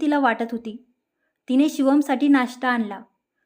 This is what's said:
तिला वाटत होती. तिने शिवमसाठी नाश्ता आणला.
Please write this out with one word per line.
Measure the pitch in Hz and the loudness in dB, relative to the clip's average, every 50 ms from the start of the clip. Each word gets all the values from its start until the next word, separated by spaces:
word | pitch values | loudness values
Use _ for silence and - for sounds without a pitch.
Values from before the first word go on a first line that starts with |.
तिला | 311 294 294 285 | 0 0 0 2
वाटत | 269 240 220 226 233 226 | 2 0 0 0 -4 -8
होती. | 247 226 - 226 208 262 _ _ _ _ _ _ _ _ _ _ _ _ _ - | -8 -10 -10 -12 -14 -14 _ _ _ _ _ _ _ _ _ _ _ _ _ -2
तिने | 254 262 294 311 | 2 2 2 2
शिवमसाठी | - - 269 269 277 294 285 - 269 - 294 285 | 0 0 0 2 2 2 2 0 -2 0 2 4
नाश्ता | 285 262 254 247 - - 254 254 | 4 4 2 -2 -6 -6 -4 -2
आणला. | 240 233 220 202 196 190 - _ _ _ _ _ _ _ _ | -2 -2 -2 -6 -8 -14 -16 _ _ _ _ _ _ _ _